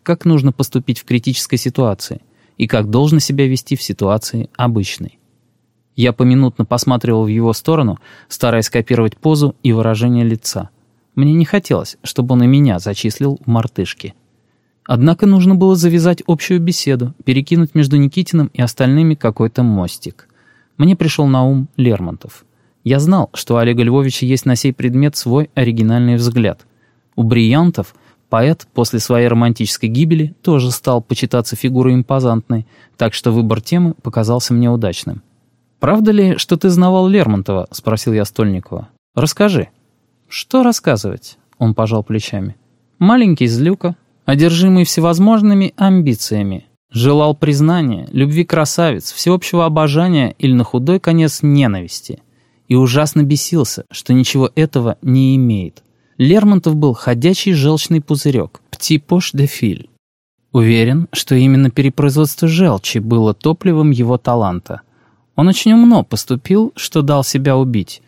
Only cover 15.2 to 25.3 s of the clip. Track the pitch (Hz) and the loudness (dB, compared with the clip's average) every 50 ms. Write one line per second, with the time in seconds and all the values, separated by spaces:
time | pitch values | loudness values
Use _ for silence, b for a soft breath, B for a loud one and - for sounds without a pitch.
15.2 | - 202 196 190 180 185 196 180 185 190 190 175 165 175 165 170 160 180 175 - | 4 4 4 4 4 4 4 4 4 4 2 2 2 2 2 2 2 2 0 0
16.2 | - - 170 147 - - 180 175 170 175 170 - - 139 135 123 123 123 151 - | 0 -2 -2 -2 0 -2 -2 0 0 -2 -4 -4 -2 -2 -2 -2 -2 -6 -8 -8
17.2 | - - 131 135 139 - 170 165 170 151 - 156 151 135 143 147 143 139 - 185 | -4 -2 -2 -2 0 0 0 0 0 0 2 0 0 2 2 2 2 2 0 -2
18.2 | 185 - - 165 147 - - - 123 117 - - 135 127 135 151 160 160 156 147 | -4 -2 0 0 0 0 -2 -2 -4 -4 -2 -2 0 2 2 2 2 2 0 0
19.2 | - 117 107 - 117 113 - - 123 117 107 98 90 87 - - - 87 - - | -2 -4 -2 0 -4 -2 0 0 0 0 0 0 -2 -4 -8 -12 -16 -18 -18 -18
20.2 | _ b b b b b b b b b b - 147 175 190 180 185 156 - - | _ b b b b b b b b b b 0 2 2 2 2 0 -2 0 0
21.2 | 147 139 131 131 127 131 139 135 131 - - - 127 123 110 95 90 85 85 90 | 0 2 2 2 2 2 0 0 -2 -4 -4 -2 0 0 0 0 -4 -8 -10 -12
22.2 | - - - - _ _ _ _ _ _ _ _ _ 117 131 139 143 160 190 190 | -16 -20 -20 -20 _ _ _ _ _ _ _ _ _ -2 0 0 2 2 2 2
23.2 | 127 - - - - - 117 120 117 120 120 117 120 117 123 139 139 135 123 - | 0 -2 -6 -14 -6 -2 0 0 2 0 0 0 0 2 2 0 0 0 -2 -4
24.2 | 131 127 131 127 - 135 127 117 - 139 127 - 123 127 120 131 143 147 143 - | -4 -2 -2 -2 0 -2 -2 0 0 -4 -4 -2 -4 -2 0 0 0 0 -2 -4
25.2 | - 123 | -4 -2